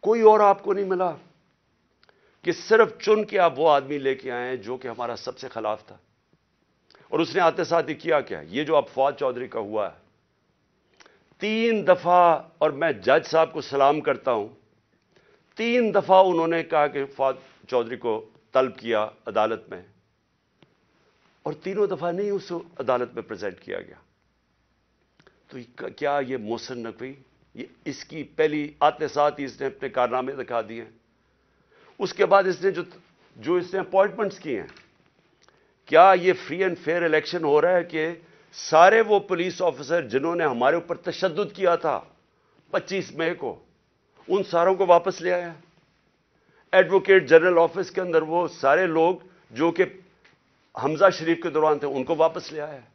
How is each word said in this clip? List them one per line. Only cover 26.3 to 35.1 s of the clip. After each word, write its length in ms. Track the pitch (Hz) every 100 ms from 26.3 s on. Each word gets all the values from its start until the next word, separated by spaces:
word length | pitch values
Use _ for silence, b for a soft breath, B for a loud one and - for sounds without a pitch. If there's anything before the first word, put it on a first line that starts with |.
| 127
मोहसिन 500 | 104 113 - 127 113
नकवी, 300 | - 127 139 _ _ _ -
ये 140 | 120 _ -
इसकी 360 | 135 - 156
पहली, 520 | 143 - 156 151 147 147
आते 240 | 147 151 147
साथ 240 | 143 147
ही 120 | 147
इसने 240 | 139 - 135
अपने 220 | 131 139
कारनामे 440 | 123 123 123 127
दिखा 280 | 139 123 120
दिए। 260 | 110 113 113 _ _ _ _ _ _ _ b b b b
उसके 260 | - - 190
बाद 220 | 196 190
इसने 240 | 165 190
जो, 140 | 165 175 - _ _ _ -
जो 220 | 113 180
इसने 200 | 175 190
अपॉइंटमेंट्स 600 | 180 190 202 196 202 -
किए 200 | 160 110
हैं, 100 | 73 - _ _ _